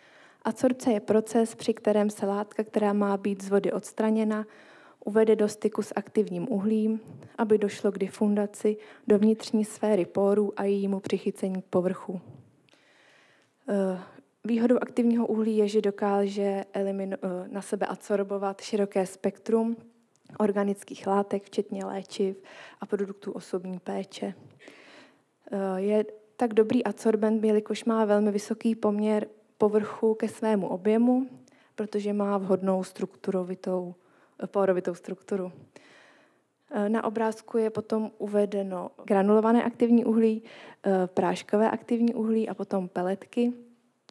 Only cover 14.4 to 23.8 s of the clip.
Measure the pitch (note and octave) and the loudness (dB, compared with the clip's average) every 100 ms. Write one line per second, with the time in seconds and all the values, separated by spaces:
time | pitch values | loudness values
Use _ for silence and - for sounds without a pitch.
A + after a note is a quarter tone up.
14.4 | G#3+ A#3 A#3+ B3 - - A#3 A#3 A3+ A3 | -2 2 4 2 0 0 2 2 2 0
15.4 | A3 G#3+ G3+ G#3+ G3 G3+ G#3 G3+ G3+ G3+ | 2 2 2 2 0 0 0 2 0 0
16.4 | G3+ G3 G3 G3+ G3 G3 F#3+ F#3+ F#3+ F3+ | -2 -2 -4 -4 -4 -4 -6 -6 -6 -6
17.4 | F#3+ G3+ F#3+ G3+ G3 F#3+ - G3+ G3 G3+ | -8 -10 -6 -4 -4 -6 -2 -2 -2 -4
18.4 | G3 G3 - G#3 G3+ G3 F3+ - G3 G3 | -6 -8 -4 -2 0 -2 -4 -4 -6 -4
19.4 | - A3+ A3+ A#3 - _ _ _ - - | -2 0 0 -4 -10 _ _ _ -12 -2
20.4 | G#3+ G3+ G3+ G3 - F#3+ G3 G3 G3+ G3+ | 0 0 -2 -2 -8 -8 -2 0 0 -4
21.4 | - - G3+ G3 F#3+ G3 F#3+ - F#3+ G3 | -4 -6 -6 -6 -8 -8 -8 -4 -4 -4
22.4 | - - - - G3 G3+ G3 G3 G3 F#3 | -14 -20 -20 -16 -6 -4 -4 -8 -10 -10
23.4 | - F#3+ F#3 F3+ | -6 -8 -6 -10